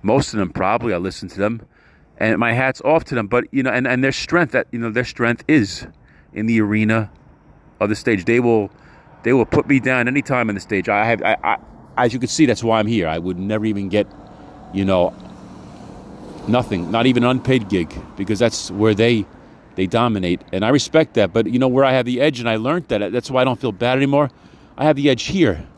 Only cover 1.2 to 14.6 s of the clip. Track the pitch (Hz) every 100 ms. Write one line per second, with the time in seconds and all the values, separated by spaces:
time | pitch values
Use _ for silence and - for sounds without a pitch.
1.2 | 92 98 101 117 - _ _ _ _ -
2.2 | 110 104 117 117 131 - 127 160 - 123
3.2 | 104 120 - 135 131 117 131 127 135 -
4.2 | - 170 165 127 - 117 117 110 123 -
5.2 | 117 117 - 151 101 - - - - -
6.2 | _ - 110 117 104 107 107 113 104 -
7.2 | - _ _ - - _ 104 107 - 104
8.2 | 87 120 120 113 101 - - - - -
9.2 | 113 131 110 151 - 139 123 127 120 139
10.2 | 131 123 113 98 - 101 90 101 110 110
11.2 | 92 107 90 - - - - - 123 120
12.2 | 120 - 143 107 117 113 107 113 82 82
13.2 | 87 87 98 107 110 101 98 101 - -
14.2 | - - - -